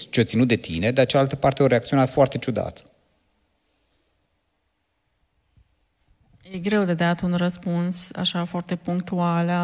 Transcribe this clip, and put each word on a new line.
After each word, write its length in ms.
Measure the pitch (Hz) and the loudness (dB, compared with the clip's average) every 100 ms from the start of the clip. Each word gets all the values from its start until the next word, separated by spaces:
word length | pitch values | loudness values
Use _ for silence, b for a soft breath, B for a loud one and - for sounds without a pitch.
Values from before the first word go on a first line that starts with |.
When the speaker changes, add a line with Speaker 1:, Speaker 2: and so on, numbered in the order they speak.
| - | 0
Speaker 1:
ce-o 140 | - | 0
ținut 240 | 110 113 123 | 2 2 2
de 80 | 110 | 0
tine, 360 | - 82 107 | -2 -2 0
dar 140 | 131 123 | 2 2
cealaltă 300 | 139 135 143 | 2 0 0
parte 280 | 139 - | 0 2
a 40 | 135 | 2
reacționat 440 | 120 - 139 127 | 2 2 0 2
foarte 260 | 147 135 - | 2 2 0
ciudat? 460 | - 101 80 - - _ _ _ _ _ _ _ _ _ _ _ _ _ _ _ _ _ _ _ _ _ _ _ _ _ _ _ _ _ _ _ _ _ _ _ 185 | -4 -4 -6 -10 -20 _ _ _ _ _ _ _ _ _ _ _ _ _ _ _ _ _ _ _ _ _ _ _ _ _ _ _ _ _ _ _ _ _ _ _ -12
Speaker 2:
E 60 | 190 | -6
greu 260 | 190 208 | 0 2
de 100 | 185 | 2
dat 280 | 165 170 175 | 2 2 0
un 140 | 180 175 | 0 0
răspuns 760 | 175 180 175 175 175 180 - | 0 -2 -2 0 0 -2 -4
așa 340 | - 175 175 170 | -4 -4 -4 -4
foarte 300 | 175 175 175 | -6 -6 -6
punctual 720 | - 175 175 180 175 170 170 175 | -2 -4 -2 -2 0 2 0 0